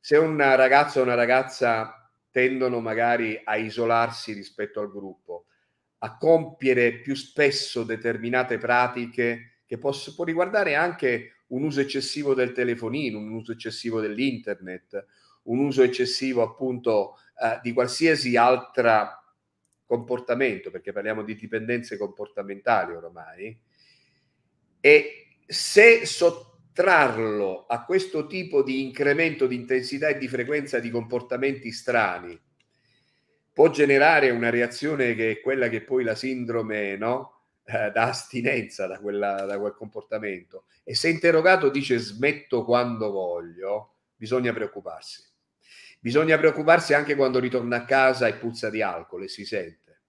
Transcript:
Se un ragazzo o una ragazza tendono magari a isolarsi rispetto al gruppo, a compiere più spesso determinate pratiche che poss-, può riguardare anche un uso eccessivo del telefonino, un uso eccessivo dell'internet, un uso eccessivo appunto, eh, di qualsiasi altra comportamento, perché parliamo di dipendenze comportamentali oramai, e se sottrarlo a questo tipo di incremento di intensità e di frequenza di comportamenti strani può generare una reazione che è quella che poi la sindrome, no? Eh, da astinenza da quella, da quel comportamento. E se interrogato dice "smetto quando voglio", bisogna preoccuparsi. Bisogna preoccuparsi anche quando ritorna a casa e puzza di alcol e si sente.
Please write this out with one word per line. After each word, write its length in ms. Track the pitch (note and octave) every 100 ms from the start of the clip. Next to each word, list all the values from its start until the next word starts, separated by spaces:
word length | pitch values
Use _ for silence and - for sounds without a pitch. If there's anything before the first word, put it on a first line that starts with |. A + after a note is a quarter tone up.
Se 160 | - D3+
un 180 | D#3+ D#3
ragazzo 600 | C#3 C3 C3 C#3 C#3+ C#3
o 40 |
una 120 | B2+ A#2+
ragazza 960 | A#2+ B2+ C3 - A#2+ A2+ A2 - _ _ _
tendono 520 | B2+ B2+ C3 B2+ A#2+
magari 580 | A2+ A2 A#2+ A#2+ A2+ A2
a 140 | - G#2+
isolarsi 760 | A2 G#2+ A#2 A#2 A#2 A#2 -
rispetto 480 | G#2+ G2 - G#2 -
al 100 | G#2
gruppo, 540 | G2 G2 F#2 - F2 _ _ _ _ _ _
a 180 | A2+ A2+
compiere 840 | D#3+ E3 D#3+ - C3 B2 A#2+ A#2+
più 160 | - C3
spesso 680 | - - C#3+ C3+ - B2
determinate 760 | A2+ A2+ A#2 A2 A#2 B2+ B2 A2+
pratiche 1000 | A#2 A#2+ B2 B2 A#2+ B2 A#2+ A#2 - _ _
che 120 | A#2
poss-, 340 | C#3 C#3 -
può 100 | -
riguardare 520 | E3+ E3 F#3 G#3+ F#3 D3
anche 600 | F3 E3+ C3 A#2 - _ _
un 160 | B2+
uso 160 | D3+ C#3
eccessivo 560 | C#3 C#3 C3 D3+ C#3+ C3
del 160 | B2+
telefonino, 680 | B2 B2 A#2 A2+ C3+ C3+ G#2+
un 140 | G#2+
uso 220 | A2+ A2
eccessivo 460 | A2+ A2+ A2 A#2 A2+
dell'internet, 1040 | G#2+ G#2 C3+ A#2 - G2+ F#2 F2+ _ G2+ - _ _ _
un 160 | - A#2+
uso 220 | C#3+ C3
eccessivo 600 | B2+ B2+ B2 - C3 B2
appunto, 760 | A2+ - B2+ B2+ A#2+ G#2+ G2 - _ -
eh, 180 | A#2 A2+
di 100 | A#2+
qualsiasi 640 | A#2+ B2 - E3 D3+ B2 A#2+
altra 840 | A#2+ B2+ - - A#2 A2 G#2 - _ _ _ _ _ _ _
comportamento, 840 | A#2+ A#2 B2 B2 B2 C3+ F#2+ G2
perché 220 | A2 G2+
parliamo 320 | G2+ G#2 G#2+
di 100 | G#2+
dipendenze 640 | G#2+ A2 A2 A2 A#2+ A#2 G#2
comportamentali 960 | G2+ G2 G#2 - G2 G2 A#2+ A2 F2+
oramai, 680 | E2+ E2+ F2 D#2+ E2+ G#2 A2+ _ _ _ _ _ _ _ _ _ _ _ _
e 580 | C#3+ D3+ D3+ - _ _ _
se 580 | - - G3+ A#3 A3+ -
sottrarlo 1600 | - E3+ E3+ - _ _ - F#3 E3+ C#3 A2 A2+ G#2 G2 F#2 -
a 180 | A#2+
questo 440 | - F#3+ F#3 D#3 D3
tipo 340 | F#3+ E3+ C#3+
di 220 | C3 C3
incremento 640 | C3+ A#2+ C#3+ C#3+ E3 C#3+ C3
di 80 | B2
intensità 540 | A#2+ B2+ B2+ C#3 D#3
e 80 | C#3
di 80 | C3
frequenza 520 | B2+ A#2+ D3 C#3 B2
di 120 | A#2
comportamenti 800 | A#2 A2+ B2 - B2 C#3 C#3 A#2
strani 680 | A2+ - A#2+ G2+ F2+ F2 E2+ _ _ _ _ _ _ _ _ _ _ _ -
può 140 | D#3+
generare 600 | C#3+ C#3+ C#3 D3 D#3+ C3+
una 180 | A#2+ A#2
reazione 680 | A#2+ A#2+ - C#3+ D3 B2 A2+
che 160 | A2+
è 80 | G#2+
quella 300 | B2+ C3+ A#2+
che 100 | A2+
poi 240 | - C3
la 100 | A#2
sindrome, 840 | G#2+ C3 B2+ A#2+ A#2 A2 G#2+ G2+ G2
no? 460 | A2+ B2+ C3+ _ _ _
Eh, 260 | - A2+ G#2+
da 200 | A2 A#2
astinenza 760 | A#2 - B2+ A#2+ C3+ G2+ - F#2+
da 140 | F#2+
quella, 460 | G2+ G2+ G2+ G2 G2
da 120 | G2+
quel 160 | G#2
comportamento. 920 | - G#2+ G#2+ - A2 G#2 F#2 F2+ - _ _
E 100 | -
se 140 | A#2 D#3+
interrogato 600 | E3 E3+ D#3+ E3+ F#3 C#3+
dice 280 | C3+ C#3 A#2+
"smetto 680 | A2 G#2 C#3 D3 - B2 A2+
quando 460 | B2 B2 A2+ G#2+
voglio", 840 | G2 F2+ F2 E2+ E2+ F#2+ G#2 - _ _
bisogna 380 | _ A2 B2+ B2
preoccuparsi. 720 | A2 G#2+ G2+ F#2 D#2+ - - _ _ _ _ _ - - _
Bisogna 360 | A#2 C3+ D#3+ D#3
preoccuparsi 560 | D#3+ D3 D3+ E3+ -
anche 220 | C#3+ C#3+ C#3+
quando 240 | C3 B2+
ritorna 380 | B2 B2 A#2+ A#2+
a 80 | A#2
casa 420 | C3+ C3 B2+ A#2
e 60 |
puzza 360 | G#2 A#2 A#2 A2+
di 120 | A2
alcol 420 | G2+ E2+ E2 F2+
e 60 | F#2+
si 160 | - G2
sente. 560 | G#2 E2+ D#2+ _ _